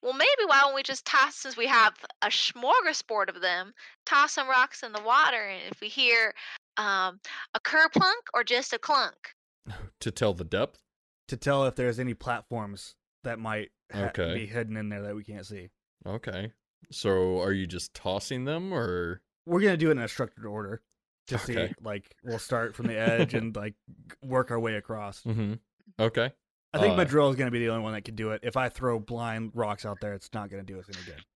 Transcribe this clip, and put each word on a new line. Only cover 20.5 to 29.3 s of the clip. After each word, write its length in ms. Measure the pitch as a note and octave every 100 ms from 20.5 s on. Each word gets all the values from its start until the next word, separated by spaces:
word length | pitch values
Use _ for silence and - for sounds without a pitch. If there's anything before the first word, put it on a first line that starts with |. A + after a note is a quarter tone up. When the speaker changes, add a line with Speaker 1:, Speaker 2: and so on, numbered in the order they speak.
| G#2 G2+ A2+ _ _ _ _ -
Speaker 3:
to 100 | A#2+
see, 200 | - A2+
Speaker 2:
Okay. 160 | F2+ -
Speaker 3:
like, 340 | A2 G#2 - _
we'll 160 | B2 A2+
start 360 | - A#2+ A#2 -
from 120 | A#2
the 100 | A2+
edge 360 | A2+ A#2 A#2
Speaker 2:
<laughs> 0 |
Speaker 3:
and, 220 | A#2 A2+ G#2+
like, 200 | G#2+ - - - -
g-, 60 | -
work 280 | C3+ B2+ B2+
our 80 | A#2+
way 160 | A2+ G#2+
across. 480 | - A2 G2+ G2+
Speaker 2:
Mm-hmm. 320 | A#2 A2 G#2 A2 _ _ - -
Okay. 320 | A2 A2+ A#2+ - _ _ _
Speaker 3:
I 60 | -
think 140 | G#3
Speaker 2:
Uh, 40 | F#3
Speaker 3:
Madrill 320 | D#3+ D3 C#3+
is 60 | C3
gonna 160 | B2+
be 80 | A#2+
the 100 | A#2
only 140 | A2+
one 100 | A2
that 100 | G#2+
can 120 | G2+ A2
do 160 | A2
it. 100 | G#2+
If 140 | B2 C3
I 120 | B2
throw 300 | - B2+ A2+
blind 520 | G#2 A#2 A#2